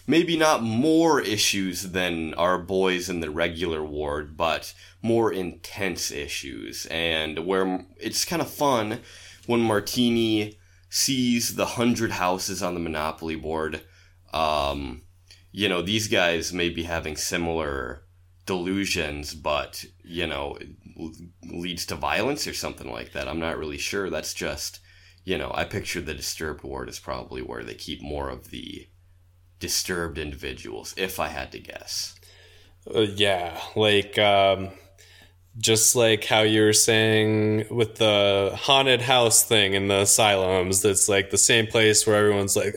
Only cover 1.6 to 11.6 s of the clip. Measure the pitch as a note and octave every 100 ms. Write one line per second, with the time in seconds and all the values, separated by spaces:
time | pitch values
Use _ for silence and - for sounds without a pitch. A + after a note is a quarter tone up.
1.6 | F#2+ F2 F#2 F2+ F2+ E2 D#2+ - F2 F#2
2.6 | F2 F#2+ F#2+ F2+ F2 F2 D#2+ D2+ E2+ E2
3.6 | F2 D#2 D#2 D2 D2+ D2 D2 D#2 E2 D2+
4.6 | - - - - A2+ A2+ A2 F2+ F2+ -
5.6 | - - G2 E2 - - C#2+ - C2+ A1+
6.6 | G#1 A#1 - E2 E2+ D#2+ D#2 D#2 E2+ F#2+
7.6 | F#2+ F#2 - - - - - E3+ D3 -
8.6 | C#3+ B2 G#2+ A#2+ - - - - - A#2+
9.6 | A#2 G#2 G2 - A#2+ A#2 A2+ G#2+ G#2 -
10.6 | _ - - - - C3+ B2 A#2+ A#2 G2